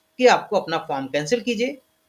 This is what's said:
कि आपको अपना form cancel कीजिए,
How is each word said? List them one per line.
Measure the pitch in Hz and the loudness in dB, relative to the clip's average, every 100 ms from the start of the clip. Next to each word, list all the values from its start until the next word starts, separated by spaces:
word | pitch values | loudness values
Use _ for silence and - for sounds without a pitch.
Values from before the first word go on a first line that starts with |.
| _ - | _ 2
कि | 247 | 4
आपको | 180 - 202 | 4 2 -4
अपना | - 160 | -2 -6
form | - 139 135 | -4 -8 -4
cancel | 147 151 240 | -4 -2 -2
कीजिए, | 208 214 254 294 _ _ | -2 -2 -4 -6 _ _